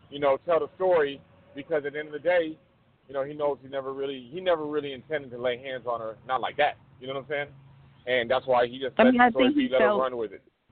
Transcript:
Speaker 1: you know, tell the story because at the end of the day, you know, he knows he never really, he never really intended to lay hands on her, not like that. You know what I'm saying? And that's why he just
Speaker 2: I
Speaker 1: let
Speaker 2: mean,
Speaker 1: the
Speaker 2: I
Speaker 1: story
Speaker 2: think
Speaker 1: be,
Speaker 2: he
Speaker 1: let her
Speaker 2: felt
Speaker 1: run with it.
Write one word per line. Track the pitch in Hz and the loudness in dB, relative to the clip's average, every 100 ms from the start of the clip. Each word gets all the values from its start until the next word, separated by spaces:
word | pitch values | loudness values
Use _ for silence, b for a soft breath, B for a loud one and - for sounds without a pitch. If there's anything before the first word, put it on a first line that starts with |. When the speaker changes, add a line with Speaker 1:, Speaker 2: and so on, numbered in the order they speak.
| _ | _
Speaker 1:
you | 143 | 0
know, | 143 135 - | 2 2 2
tell | 160 | 0
the | 143 - | 0 0
story | 185 170 143 135 - _ _ 139 | 4 4 2 -4 -16 _ _ -16
because | 143 156 139 | -4 -2 -2
at | |
the | 147 | -8
end | 151 | -10
of | |
the | 147 | -4
day, | 147 180 156 156 _ _ _ _ - | 0 2 0 -6 _ _ _ _ -8
you | |
know, | 135 | -6
he | 135 | -6
knows | 147 147 131 | -2 -2 -2
he | 131 | -6
never | 135 131 | -8 -6
really, | 135 139 135 120 | -6 -6 -8 -10
he | 165 | -4
never | 185 165 151 | 0 0 0
really | 151 143 | -4 -4
intended | 131 - 151 135 | -10 -6 -8 -6
to | 120 | -4
lay | 127 120 | -2 -2
hands | 135 131 117 | -6 -8 -6
on | 117 | -6
her, | 110 104 127 | -6 -10 -4
not | 131 | -4
like | 101 95 | -2 0
that. | 147 - _ _ | 0 -2 _ _
You | 127 | -10
know | |
what | 139 135 | -10 -6
I'm | |
saying? | 147 143 - - - - _ 123 | -6 -8 -14 -20 -20 -20 _ -2
And | 127 117 | 0 0
that's | 127 131 | 0 2
why | 123 123 | 2 2
he | 131 | -2
just | 131 - | -2 4
Speaker 2:
I | |
Speaker 1:
let | 240 | 6
Speaker 2:
mean, | 247 | 6
Speaker 1:
the | 247 | 4
Speaker 2:
I | |
Speaker 1:
story | 254 262 | 4 2
Speaker 2:
think | 294 | 4
Speaker 1:
be, | 254 | 2
Speaker 2:
he | |
Speaker 1:
let | - | 4
her | 208 | 4
Speaker 2:
felt | 208 | 2
Speaker 1:
run | 131 123 | 0 -2
with | 104 | -6
it. | 95 _ _ _ | -10 _ _ _